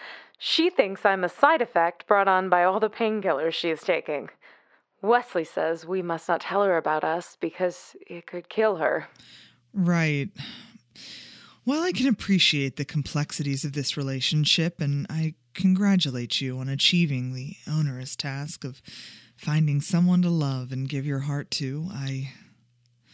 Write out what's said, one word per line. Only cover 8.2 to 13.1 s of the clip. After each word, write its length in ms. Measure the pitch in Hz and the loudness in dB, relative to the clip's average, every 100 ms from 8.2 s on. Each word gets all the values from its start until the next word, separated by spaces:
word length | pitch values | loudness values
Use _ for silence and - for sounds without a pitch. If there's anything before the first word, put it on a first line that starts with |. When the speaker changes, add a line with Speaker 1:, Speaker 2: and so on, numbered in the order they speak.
| - | -12
Speaker 1:
could 240 | 175 - | -12 -8
kill 280 | - 220 175 | 0 0 2
her. 300 | 143 151 151 _ - - - _ _ | 0 0 -6 _ -20 -20 -20 _ _
Speaker 2:
Right. 560 | 202 175 170 156 147 139 - - - - - _ - - - - - - _ 240 | 0 2 2 2 0 -2 -8 -16 -16 -20 -20 _ -20 -20 -20 -20 -20 -20 _ -2
Well, 180 | 302 | 0
I 80 | 359 | 0
can 160 | - 269 | 0 2
appreciate 680 | 214 - 190 - 147 135 - | 0 2 4 4 2 -2 -4
the 100 | 143 | -4
complexities 800 | 151 - | -2 -2